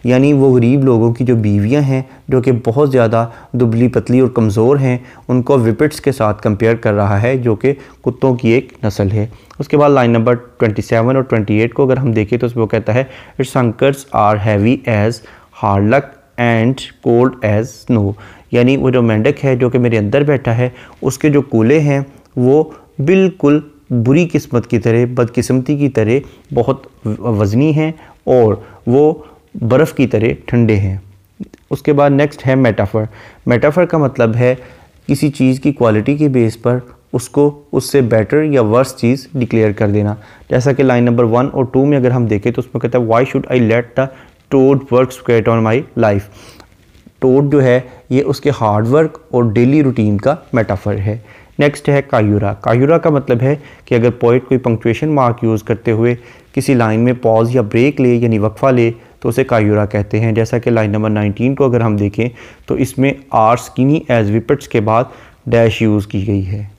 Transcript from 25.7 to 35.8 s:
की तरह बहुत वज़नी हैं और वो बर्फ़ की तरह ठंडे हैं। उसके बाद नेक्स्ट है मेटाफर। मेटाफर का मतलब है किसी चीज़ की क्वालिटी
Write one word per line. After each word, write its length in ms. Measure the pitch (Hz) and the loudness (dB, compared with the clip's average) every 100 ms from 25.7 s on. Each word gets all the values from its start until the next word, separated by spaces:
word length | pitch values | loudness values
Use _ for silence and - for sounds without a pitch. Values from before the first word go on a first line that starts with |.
| 147 | -2
की 120 | 143 | -2
तरह 320 | - 107 135 139 - _ | 0 0 -2 -4 -20 _
बहुत 300 | 131 127 135 - _ 107 | -2 -2 -4 -8 _ -8
वज़नी 640 | 107 113 104 104 113 151 | -6 -4 -2 0 2 0
हैं 200 | 151 156 160 - _ - | 0 -2 -6 -18 _ 0
और 400 | 127 110 98 - - - | 2 2 0 -8 -12 0
वो 400 | 127 151 156 - - _ - | 2 2 0 -12 -20 _ -8
बर्फ़ 300 | 117 131 156 - | 0 2 0 0
की 120 | 127 | -2
तरह 280 | 110 107 69 - | 0 -2 -4 -4
ठंडे 260 | 120 113 | 0 2
हैं। 280 | 104 98 98 - _ _ _ - - _ | 2 0 -6 -12 _ _ _ -18 -18 _
उसके 220 | 135 - | -6 -2
बाद 180 | 143 143 | 2 2
नेक्स्ट 340 | 139 147 - 135 | 2 0 -2 -2
है 100 | 131 | 2
मेटाफर। 520 | 123 110 101 110 110 - - - - | 2 0 -2 -4 -6 -12 -20 -10 -2
मेटाफर 380 | 120 147 151 175 | 0 2 0 0
का 120 | 165 | 0
मतलब 380 | 156 - 117 113 | -2 0 -2 2
है 220 | 123 127 - - _ _ - | 0 -2 -10 -20 _ _ -6
किसी 220 | 143 151 | -2 -2
चीज़ 300 | 135 131 131 | 0 0 0
की 120 | 151 | -2
क्वालिटी 460 | 143 | 0